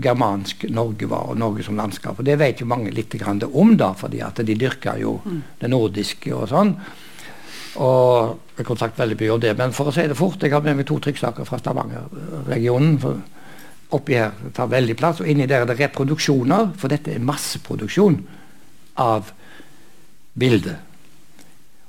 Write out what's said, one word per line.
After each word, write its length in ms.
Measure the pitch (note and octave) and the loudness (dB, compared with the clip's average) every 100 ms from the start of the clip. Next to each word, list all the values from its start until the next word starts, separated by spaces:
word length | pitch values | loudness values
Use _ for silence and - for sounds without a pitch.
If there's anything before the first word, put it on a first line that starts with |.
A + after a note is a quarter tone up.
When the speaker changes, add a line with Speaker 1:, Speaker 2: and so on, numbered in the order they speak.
Speaker 1:
germansk 640 | B2+ B2 A2+ G2 G2 - - | 2 4 4 2 -4 -6 -4
Norge 400 | A2+ A#2 G#2 A2 | 0 -2 -2 -4
var, 200 | - - | -2 -2
og 60 | A2 | -2
Norge 240 | A2+ G#2+ | 0 -2
som 120 | G#2 G#2 | -2 -2
landskap. 420 | G#2+ - - G2 | -2 -4 -6 -2
Og 60 | |
det 140 | C3 D3 | 2 4
vet 220 | D3 - | 4 0
jo 60 | A#2+ | -2
mange 240 | A#2+ G#2 | -2 -2
litt 220 | A2+ A2+ G#2+ | -4 -4 -4
grann 200 | G2+ G2+ | -2 -2
det 80 | - | 0
om 240 | C3+ G#3+ G3+ | 6 8 8
da, 160 | G#2 F#2 | 6 0
fordi 240 | - A#2 | -4 -6
at 160 | A2 G2+ | -4 -2
de 100 | A2+ | 0
dyrker 440 | G#2+ C3 - G2 A2 | 2 0 -2 -4 -2
jo 200 | A2 A2 | -2 -4
Speaker 2:
Mm. 180 | G#3+ E3+ - - | -4 -6 -8 -6
Speaker 1:
det 100 | A#2+ | 0
nordiske 640 | B2+ G#2+ F#2+ F#2+ - - | 2 2 0 -4 -6 -6
og 140 | B2+ A2 | -4 0
sånn. 280 | C#3+ G#3 F3 - - - - - - - - - - | 4 4 2 -6 -16 -18 -18 -16 -16 -16 -16 -12 0
Og 600 | C3 C3 B2+ B2 A2+ A2+ - - | 4 6 6 6 4 -2 -10 -8
jeg 80 | A#2+ | -4
kunne 120 | A#2 | -2
sagt 200 | A#2 - | -2 0
veldig 220 | A#2+ G#2 | -2 0
mye 120 | A2 | 2
om 80 | A#2 | 2
det, 160 | A#2 G#2 | 2 2
men 160 | B2+ | 0
for 140 | - C#3+ | 0 0
å 60 | |
si 100 | E3 | 0
det 140 | D#3 C#3 | 0 2
fort, 260 | F3+ D#3 | 0 0
jeg 100 | D#3 | 0
har 80 | D3 | 2
med 160 | D3 C#3 | 2 0
meg 100 | C#3 | 0
to 120 | D3+ | -2
trykksaker 480 | - C#3+ B2 A#2+ - | -2 -2 -2 -4 -6
fra 120 | B2 | -4
Stavanger-regionen, 1400 | B2+ B2+ A2+ A#2 - - - D#3 C3 A#2 A#2 B2 D#3 D3 | -2 -2 -4 -8 -12 -12 -10 -8 -4 0 2 4 6 4
for 160 | C#3 C#3 - - - - - - - | 2 -4 -8 -16 -18 -18 -18 -20 -4
oppi 220 | C#3+ C#3 | -4 0
her, 180 | B2 A2 G2 | 2 2 -2
det 100 | B2 | -8
tar 120 | - B2 | -4 0
veldig 300 | B2 B2 A2+ | 2 2 2
plass, 240 | D#3+ E3 | 0 0
og 60 | F3 | 2
inni 200 | C#3+ B2+ | 2 4
der 160 | C3+ | 2
er 40 | A#2+ | 2
det 120 | A#2+ | 2
reproduksjoner, 920 | C#3+ - C#3 D#3 - C#3 B2 F#3 A3 D#3+ | 0 0 0 2 2 4 4 4 2 0
for 120 | C3 | -2
dette 260 | D3 - | -2 -2
er 40 | - | -2
masseproduksjon 1040 | B2 C#3+ - - - G#2 G#2 - G3+ C#3 - - - - - - - - | -2 -2 -4 -8 -6 -6 -2 4 4 4 0 -14 -18 -18 -18 -18 -8 0
av 360 | B2 G#2+ F#2+ - - - - - - - - - - - | 2 2 -2 -12 -18 -18 -18 -18 -18 -18 -18 -18 -12 0
bilder. 380 | B2+ - - - - - - - - - - - - - | 4 4 2 -6 -12 -18 -18 -18 -18 -18 -18 -18 -18 -18